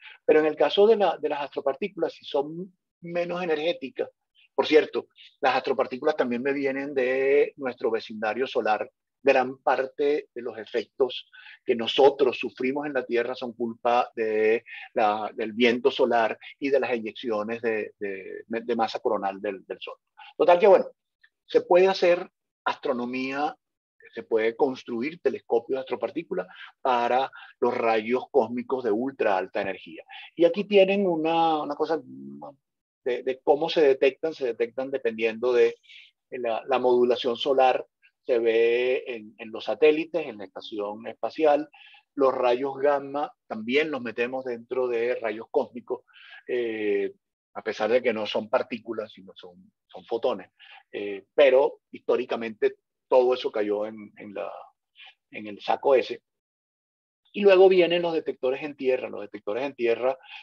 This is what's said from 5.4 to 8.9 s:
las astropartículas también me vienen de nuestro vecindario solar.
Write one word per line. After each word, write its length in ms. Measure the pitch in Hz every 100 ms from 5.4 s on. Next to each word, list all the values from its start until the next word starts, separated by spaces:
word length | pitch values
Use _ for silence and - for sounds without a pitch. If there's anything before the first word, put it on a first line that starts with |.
las 160 | 143 160
astropartículas 600 | 139 127 117 127 151 151
también 260 | 127 120
me 100 | 139
vienen 420 | 139 135 135 139
de 600 | 135 127 131 135 143 156 -
nuestro 340 | 131 120 127
vecindario 560 | 110 - 107 107 110 131
solar. 440 | 127 107 107 104